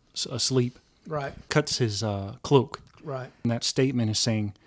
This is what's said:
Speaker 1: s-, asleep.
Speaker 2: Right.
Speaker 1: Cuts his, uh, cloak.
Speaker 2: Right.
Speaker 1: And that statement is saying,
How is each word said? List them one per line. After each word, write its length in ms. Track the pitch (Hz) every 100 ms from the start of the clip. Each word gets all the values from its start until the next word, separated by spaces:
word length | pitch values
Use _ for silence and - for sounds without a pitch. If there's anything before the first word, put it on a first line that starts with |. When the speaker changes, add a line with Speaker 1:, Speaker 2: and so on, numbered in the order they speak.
| _
Speaker 1:
s-, 140 | - -
asleep. 540 | 123 - 131 123 - _ _ -
Speaker 2:
Right. 260 | 151 139 - -
Speaker 1:
Cuts 300 | 156 147 -
his, 240 | 117 98
uh, 320 | 107 98 98 117
cloak. 380 | - 139 107 - - -
Speaker 2:
Right. 260 | 165 131 123 -
Speaker 1:
And 80 | 117
that 100 | 117
statement 480 | - - 135 123 110
is 80 | 107
saying, 360 | 120 110 104 -